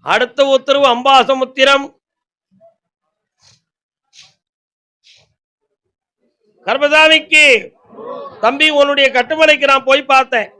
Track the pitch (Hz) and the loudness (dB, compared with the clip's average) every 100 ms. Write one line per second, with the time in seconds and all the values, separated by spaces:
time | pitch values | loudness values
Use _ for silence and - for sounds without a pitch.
0 | 143 202 247 - 277 262 269 277 277 233 | -2 -4 -4 -2 0 0 0 0 0 0
1 | 262 269 240 269 254 262 269 277 277 _ | 2 2 2 -2 -4 0 2 2 -2 _
2 | _ _ _ _ _ _ 190 _ _ _ | _ _ _ _ _ _ _ _ _ _
3 | _ _ _ _ _ _ _ _ _ _ | _ _ _ _ _ _ _ _ _ _
4 | _ - - _ _ _ _ _ _ _ | _ -20 -20 _ _ _ _ _ _ _
5 | _ _ _ _ _ _ 415 403 _ _ | _ _ _ _ _ _ _ _ _ _
6 | _ _ _ _ _ _ 185 262 294 302 | _ _ _ _ _ _ -8 -4 0 2
7 | 311 320 311 311 294 233 - _ _ - | 2 0 0 2 4 2 -2 _ _ -20
8 | - - - - 226 277 311 294 285 277 | -18 -16 -18 -4 -4 0 -2 0 0 -2
9 | 269 240 240 311 311 294 277 269 262 277 | -4 -4 -4 0 2 2 2 0 0 -2
10 | 277 269 262 240 202 | 2 0 0 -4 -6